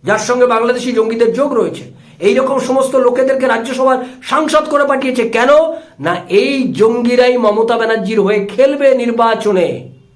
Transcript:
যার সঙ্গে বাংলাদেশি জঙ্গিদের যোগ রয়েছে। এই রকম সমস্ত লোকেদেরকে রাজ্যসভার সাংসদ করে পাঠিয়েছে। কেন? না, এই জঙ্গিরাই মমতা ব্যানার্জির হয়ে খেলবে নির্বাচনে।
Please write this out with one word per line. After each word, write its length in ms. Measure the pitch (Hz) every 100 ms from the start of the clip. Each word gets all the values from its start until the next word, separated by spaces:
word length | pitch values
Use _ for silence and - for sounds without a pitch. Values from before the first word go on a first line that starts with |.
যার 160 | 147 208
সঙ্গে 260 | 208 247 247
বাংলাদেশি 460 | 220 240 247 247
জঙ্গিদের 420 | 226 220 226 233
যোগ 200 | 240 285
রয়েছে। 440 | 240 170 - - - - -
এই 140 | 196
রকম 260 | 254 262 269
সমস্ত 360 | 254 262 262 269
লোকেদেরকে 520 | 247 254 269 262 254
রাজ্যসভার 500 | 226 226 254 262 254 - -
সাংসদ 400 | - 285 311 302 302
করে 160 | 285 277
পাঠিয়েছে। 440 | 262 262 247 226
কেন? 200 | 226 254 294 320 - - -
না, 160 | 151 175 -
এই 440 | 196 262 277 -
জঙ্গিরাই 640 | 165 220 240 240 247 247 247
মমতা 400 | 220 208 226 233
ব্যানার্জির 440 | 226 220 190 220
হয়ে 240 | 190 214 196
খেলবে 500 | - 269 285 277 262
নির্বাচনে। 960 | 240 233 226 220 208 185 160 - - - _